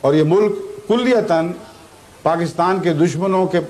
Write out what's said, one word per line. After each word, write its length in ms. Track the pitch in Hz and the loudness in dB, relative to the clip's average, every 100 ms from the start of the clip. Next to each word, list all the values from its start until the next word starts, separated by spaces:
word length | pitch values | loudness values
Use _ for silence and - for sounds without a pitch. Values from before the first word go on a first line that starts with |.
और 120 | 135 156 | 2 2
ये 80 | |
मुल्क 600 | 156 190 214 - - - - | 4 2 2 -2 -8 -14 -2
कुल्लियतन 640 | 233 247 233 185 165 165 175 - - - - - - 143 | 0 2 0 2 0 -2 -8 -16 -20 -20 -20 -20 -6 -2
पाकिस्तान 540 | 170 165 135 175 190 | -2 -2 0 0 0
के 120 | 170 | 0
दुश्मनों 520 | 156 165 143 190 190 185 | 2 0 0 -2 0 0
के, 120 | 175 | -2